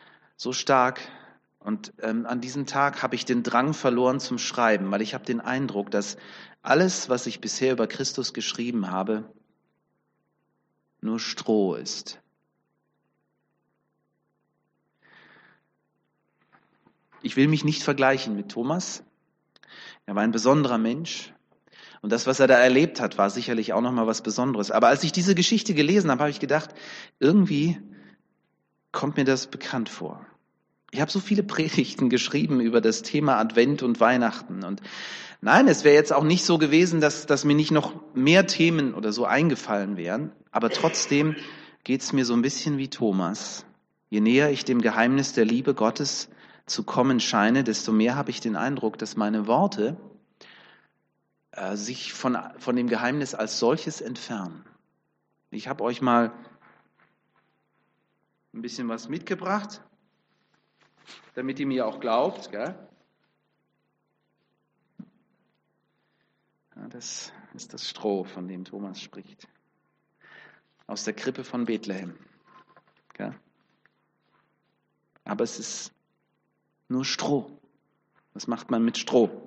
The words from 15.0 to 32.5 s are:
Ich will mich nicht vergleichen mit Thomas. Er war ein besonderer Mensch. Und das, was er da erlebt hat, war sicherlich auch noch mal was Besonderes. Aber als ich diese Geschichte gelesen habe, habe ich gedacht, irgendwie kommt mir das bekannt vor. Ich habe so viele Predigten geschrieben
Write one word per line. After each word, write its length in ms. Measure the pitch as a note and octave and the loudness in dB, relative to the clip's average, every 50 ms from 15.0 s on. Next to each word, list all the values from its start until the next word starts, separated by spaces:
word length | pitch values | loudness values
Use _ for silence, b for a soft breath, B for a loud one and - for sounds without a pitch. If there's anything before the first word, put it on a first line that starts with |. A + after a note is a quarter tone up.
| b b b b b b b b b b b b b _ _ _ _ _ _ _ _ _ _ _ _ _ _ _ _ _ _ _ _ _ _ _ _ _ _ _ _ _ _ - - | b b b b b b b b b b b b b _ _ _ _ _ _ _ _ _ _ _ _ _ _ _ _ _ _ _ _ _ _ _ _ _ _ _ _ _ _ -10 -10
Ich 140 | A#2+ - | -4 2
will 100 | C3 C3+ | 4 4
mich 180 | D3+ D#3 D3+ D#3 | 4 4 2 2
nicht 200 | D3+ D3+ - - | 0 -2 0 -2
vergleichen 500 | - C#3+ C#3 C3+ C3 C3+ C3+ - A#2 G#2+ | -2 0 2 4 2 2 2 -2 -4 -6
mit 140 | G2+ G2+ - | -6 -6 -8
Thomas. 560 | - A#2 A#2 C3+ D#3 F#3 F3+ - - - - _ _ _ _ _ _ _ _ _ _ _ B B B B B B B B _ | -6 -6 -4 -2 -2 -4 -4 -8 -12 -14 -16 _ _ _ _ _ _ _ _ _ _ _ B B B B B B B B _
Er 100 | - G2 | -6 -2
war 60 | G#2 G#2+ | 0 0
ein 100 | A2+ A2 | 2 0
besonderer 460 | A#2 G#2+ B2+ C#3 D3+ C#3+ B2+ B2 A2+ | 2 4 4 4 4 4 2 2 0
Mensch. 540 | A2 A2+ B2 D3 E3+ - - - - - - _ _ _ _ _ _ B B B B B B B | 0 0 -2 -4 -6 -8 -10 -12 -14 -16 -20 _ _ _ _ _ _ B B B B B B B
Und 100 | - G#2+ | -4 -2
das, 160 | A#2 A#2 - | -2 0 0
was 140 | B2+ C3 - | 0 2 4
er 80 | C3+ B2+ | 6 8
da 100 | C3 A#2+ | 8 8
erlebt 420 | B2 B2+ B2+ B2+ D#3+ E3 - - | 8 8 8 6 4 2 0 -4
hat, 160 | B2 F#2+ - | -4 -4 0
war 140 | - G2 G2+ | 2 2 2
sicherlich 420 | G2+ B2 A#2 - A#2+ A2+ G#2+ A#2 F#2+ | 2 -2 -4 -2 -2 -2 -2 0 0
auch 80 | G#2 | 0
noch 120 | A#2+ B2 B2+ | 0 0 0
mal 160 | A#2+ A2+ A2 | 0 0 0
was 140 | A2 - - | 0 -2 -4
Besonderes. 500 | A2+ G#2 - B2 C3+ B2+ G#2+ G2+ G#2 G#2 | -4 -2 -2 -2 -2 0 -2 -2 0 2
Aber 160 | A2 A#2 A#2 | 4 6 6
als 160 | C#3 C#3+ - | 6 4 2
ich 80 | D#3+ - | -2 0
diese 240 | F#3 E3+ F#3+ G3 | 0 2 4 4
Geschichte 360 | E3+ F3+ - A3+ G#3+ - - F#3 | 4 4 2 2 0 0 0 2
gelesen 380 | D3 D3 D3 F#3+ G#3 F3+ D#3 | 2 4 4 4 4 4 4
habe, 120 | C3+ B2 D3 | 2 2 2
habe 80 | D3+ | -2
ich 100 | C#3+ - | 0 -4
gedacht, 300 | - C3+ C#3+ D#3 D3+ - B B B B B B B B B _ | -2 0 0 0 0 -4 B B B B B B B B B _
irgendwie 580 | C3 C#3+ F3 G#3 F#3 D#3 D3+ C#3+ D3+ E3+ E3+ - - B B B B B B B _ _ _ _ _ _ _ _ _ _ _ _ _ _ | 4 6 6 6 6 4 2 2 2 0 0 -2 -6 B B B B B B B _ _ _ _ _ _ _ _ _ _ _ _ _ _
kommt 260 | - - - C#3+ D3 | -6 -4 -4 -2 0
mir 80 | D3 C3+ | 0 2
das 220 | C3 C3+ B2+ - | 2 2 0 -2
bekannt 420 | - - - - - - B2+ A2 G2+ | -8 -12 -12 -10 -6 -6 -6 -6 -6
vor. 380 | - - E2+ D#2 D#2 - - - _ _ _ _ _ _ _ _ _ _ _ _ | -8 -12 -12 -12 -12 -14 -18 -20 _ _ _ _ _ _ _ _ _ _ _ _
Ich 100 | - B2+ | -4 -4
habe 120 | D3+ - - | -4 -2 -2
so 80 | G3 | -4
viele 240 | F#3 - G#3 G3+ G3+ | -2 0 0 0 0
Predigten 640 | - - - D#3+ D#3 - - B2+ - - - C3+ B2 | 0 -2 -2 -2 0 0 0 -2 -2 -2 0 0 2
geschrieben 500 | A#2+ A#2+ - - - C#3+ D#3 D#3 | 2 2 0 0 0 0 0 2